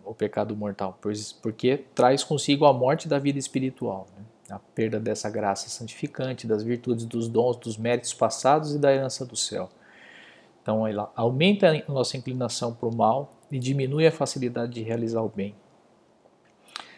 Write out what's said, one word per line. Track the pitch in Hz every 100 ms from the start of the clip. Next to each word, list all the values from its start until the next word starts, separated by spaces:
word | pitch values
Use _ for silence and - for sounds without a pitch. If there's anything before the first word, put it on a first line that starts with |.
| 101
o |
pecado | 113 104 107 107 107
mortal, | 104 98 98 -
pois, | 104 104 104
porque | - 117 107 127 139 - -
traz | 123 139
consigo | - 147 - 143 151
a |
morte | 127 127 143 160
da | 143
vida | 139 139
espiritual, | 131 139 131 127 117 95 95 95
né? | 110 _ -
A | 98
perda | - - 110 110
dessa | 110 156 110
graça | 107 104 98 -
santificante, | - 113 - - - 131 127 113
das | 107
virtudes, | 110 120 123 117 117
dos | 117 113
dons, | 117 123 117
dos | - 107
méritos | 113 120 -
passados | - - - 131 151 156 147
e |
da | 143
herança | 135 131 - 123
do | 117
céu. | - 104 92 _ - - - - - - - _ -
Então | 110 110
ela | 104 104 -
aumenta | 117 127 175 202 190
a | 156 -
nossa | 139 123 135
inclinação | 131 127 120 - 123
pro | 117 120
mal | 117 110 127 143 - -
e | 135
diminui | 123 139 131 147 160
a |
facilidade | - 135 - 123 120 120
de | 120
realizar | 110 117 113 113
o | 110
bem. | 101 98 104 _ _ _ _ _ _ _ _ _ _ _ - -